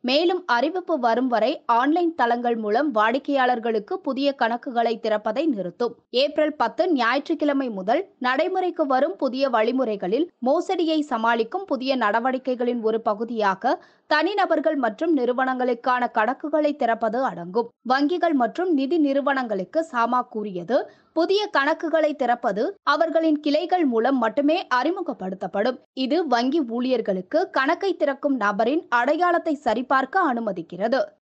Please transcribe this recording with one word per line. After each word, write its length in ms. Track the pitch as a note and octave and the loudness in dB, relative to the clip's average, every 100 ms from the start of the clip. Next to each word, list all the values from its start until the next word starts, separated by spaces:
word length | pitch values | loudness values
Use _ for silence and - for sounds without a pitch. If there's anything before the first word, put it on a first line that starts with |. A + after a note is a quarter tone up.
மேலும் 400 | - C4+ F4 F#4 - | 2 2 2 0 0
அறிவிப்பு 400 | A#3+ C#4 F#4 F4+ D#4+ | 0 0 -2 -2 0
வரும் 300 | A#3+ A3+ C4 | 2 2 2
வரை 180 | A#3 G#3+ - - | 2 0 -2 0
ஆன்லைன் 460 | A#3 C4+ E4 F4 E4 | 2 4 2 0 0
தளங்கள் 360 | A#3+ A#3+ A#3+ A#3 | 0 2 0 -2
மூலம் 260 | G#3+ G#3+ D4+ | 0 0 2
வாடிக்கையாளர்களுக்கு 1040 | A3 G#3+ B3+ - C#4 B3+ B3 A3+ A3 G#3+ F#4 D4 | 2 2 0 -2 0 2 0 0 -4 -4 -6 -4
புதிய 220 | B3+ C#4 C#4 | 0 -2 0
கணக்குகளை 560 | A3+ A#3+ C#4+ A#3+ A#3 A#3 | -2 -2 -4 -2 0 0
திறப்பதை 400 | A3 G#3 G#3+ A3 E4 | -2 -2 -2 -2 -2
நிறுத்தும். 480 | A3 F3+ - A#3+ A3+ _ A#3+ | -2 -4 -4 -6 -6 _ 0
ஏப்ரல் 320 | C#4+ D4 D4+ D4+ | 0 2 -2 0
பத்து 220 | A#3+ - F4+ | -2 0 2
ஞாயிற்றுக்கிழமை 760 | C#4+ A3+ C4 C#4+ D#4+ D4 C#4 C4 | 2 2 0 -2 -2 0 0 -2
முதல் 320 | G3+ F#3 C4+ G4 _ | -4 0 0 -2 _
நடைமுறைக்கு 680 | B3 C4 F4 F#4 F4+ E4+ D4 | -2 0 0 0 -2 0 0
வரும் 300 | C4 D4 G4 | 2 2 0
புதிய 340 | C#4 B3+ C4+ | -4 0 0
வழிமுறைகளில் 760 | A#3+ A3+ B3+ B3+ G#3 F#3 A3+ F4 _ B3 | 2 2 0 -2 -2 -2 -2 -2 _ 0
மோசடியை 520 | D4+ F4 F#4+ D#4+ D#4 D4 | 0 0 -2 0 0 0
சமாளிக்கும் 560 | A#3 A3+ A#3 A3+ F#4+ G4 | -2 0 0 0 -4 -4
புதிய 260 | C4+ B3+ C4 | -4 -2 0
நடவடிக்கைகளின் 840 | G#3+ G#3+ B3 B3+ C4 B3 B3 B3 A3 | 2 2 0 -2 -4 -2 -2 -2 -2
ஒரு 120 | A3+ A3+ | 0 -2
பகுதியாக 680 | G#3 A3+ A#3+ G3+ F#3+ A#3+ D#4 - _ _ | -2 -4 0 0 0 0 -2 -6 _ _
தனிநபர்கள் 680 | D4+ D#4+ G#4 F4+ D#4+ D#4+ D4+ | 0 2 0 0 2 0 0
மற்றும் 280 | A#3+ G#3 E4+ D4+ | -2 -2 0 2
நிறுவனங்களுக்கான 920 | B3 B3 C4 B3+ B3 A#3+ B3+ B3 A#3+ A#3 | 2 0 -2 0 -2 -2 0 0 0 0
கணக்குகளை 560 | G#3+ C4+ D#4 D4+ D4+ D4 | 0 -2 -2 0 0 0
திறப்பது 380 | A#3+ A3+ A3+ A3+ C4 | -2 0 0 -2 -2
அடங்கும். 420 | E3+ F3 F#3+ A#3 _ - | -4 -4 -4 -4 _ -2
வங்கிகள் 440 | B3+ C#4+ F4 E4 D4 | 0 2 0 0 2
மற்றும் 300 | A3+ - F#4 D4+ | 0 0 0 0
நிதி 200 | C4+ E4+ C#4+ | 2 2 2
நிறுவனங்களுக்கு 720 | C#4 C#4 C4+ B3 G3+ F#3 D#4 E4 | 2 0 -2 -2 -4 -2 -2 -2
சாமா 280 | B3 A#3 B3 B3 | -2 0 0 -2
கூறியது, 440 | A3 G#3 F3+ E3+ C4 G4+ - _ - | -6 -6 -8 -2 -2 -2 -12 _ -2
புதிய 220 | F4 G4 G#4 D#4+ | 2 2 2 0
கணக்குகளை 540 | C#4 D#4 E4 D#4+ D#4 D4 | 2 0 0 2 0 0
திறப்பது 420 | B3 A#3+ A#3 G3 C#4+ G4+ - | -2 0 0 -2 -4 -4 -2
அவர்களின் 460 | D4 E4 D#4+ D#4+ D4+ | 2 2 2 2 2
கிளைகள் 460 | D4 D4 E4+ F#4 D4+ | 2 0 0 2 2
மூலம் 280 | A#3 A#3 C4+ | 2 2 2
மட்டுமே 340 | A3 G#3+ C#4+ E4+ - B3 | 0 2 2 2 0 0
அறிமுகப்படுத்தப்படும். 1000 | C4 G4 E4+ A3 F#3 F#3+ F#3 G3 A3+ B3+ _ - | 0 -2 -6 -6 -8 -6 -6 -2 -2 -2 _ -6
இது 140 | C4 D4+ E4 | 0 0 2
வங்கி 260 | A#3+ B3 D#4 B3+ A3+ | 0 2 0 -2 -4
ஊழியர்களுக்கு 640 | B3 B3 A3 F#3 F#3 D4+ G4 D4+ | -2 -2 0 -4 -2 -2 0 0
கணக்கை 360 | C4+ F4 G4 F4 | 0 0 -2 0
திறக்கும் 340 | D4 C4+ D4 C4+ | -2 -2 -2 0
நபரின் 400 | G3+ G#3 A#3 D#4 E4+ A#3+ | 0 0 0 0 0 0
அடையாளத்தை 560 | A#3+ D4+ F4 F4 E4 C#4+ A#3+ | 2 2 2 2 0 -2 -2
சரிபார்க்க 600 | A3 B3+ C4+ C4 F#4+ E4+ | -2 0 0 2 0 0
அனுமதிக்கிறது. 680 | A#3+ A3+ F#3 E3 F3 G#3+ B3 G#3 _ | 0 -4 -6 -10 -4 -2 0 -2 _